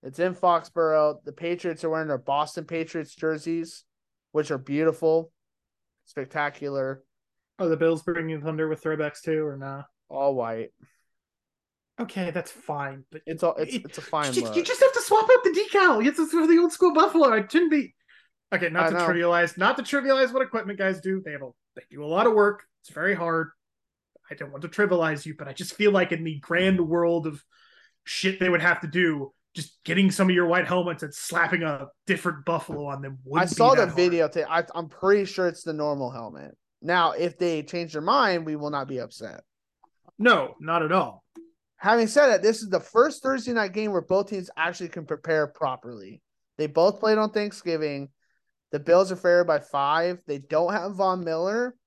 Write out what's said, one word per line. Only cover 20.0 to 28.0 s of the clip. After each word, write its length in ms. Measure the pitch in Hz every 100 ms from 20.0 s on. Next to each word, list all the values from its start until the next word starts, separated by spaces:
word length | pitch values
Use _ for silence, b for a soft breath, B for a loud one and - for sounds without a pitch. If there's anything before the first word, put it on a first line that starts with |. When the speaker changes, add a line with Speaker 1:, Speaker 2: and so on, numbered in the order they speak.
| 269 269 254
Speaker 2:
what 120 | 254
equipment 340 | 262 226 196 202
guys 240 | 190 185
do. 220 | 185 190 190
They 60 |
have 100 | 143
a, 80 | 131 _ _ -
they 60 | _
do 140 | 139
a 20 | 147
lot 220 | 170 226
of 60 |
work. 280 | 214 202 202 - _
It's 80 | -
very 240 | - 180 190
hard. 340 | 170 165 151 _ _ _ _ _ _ _ _
I 60 | 143
don't 160 | 143
want 100 | 139
to 80 | 160
trivialize 560 | 185 208 180 160 151 156
you, 80 | 151
but 120 | 143
I 60 |
just 200 | 131 -
feel 180 | - 208
like 200 | 196 180
in 120 | 170
the 140 | 165 151
grand 400 | - 170 190 190 165
world 380 | 170 170 170 156
of 180 | 143 _ b b b b b